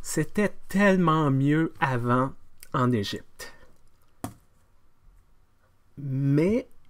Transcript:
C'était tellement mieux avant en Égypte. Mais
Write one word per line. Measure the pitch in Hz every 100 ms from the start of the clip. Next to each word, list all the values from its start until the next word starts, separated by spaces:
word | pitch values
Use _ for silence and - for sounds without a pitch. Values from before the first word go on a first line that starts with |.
C'était | - - 151 - 202 - -
tellement | 196 202 190 170 156 147
mieux | 135 139 151 165 -
avant | 147 123 120 123 135 - - - -
en | 135 123
Égypte. | 120 101 - - - - - - - - - - - - - _ _ _ _ - _ - - _ _ _ _ _ _ _ -
Mais | 143 131 139 143 170 233 - -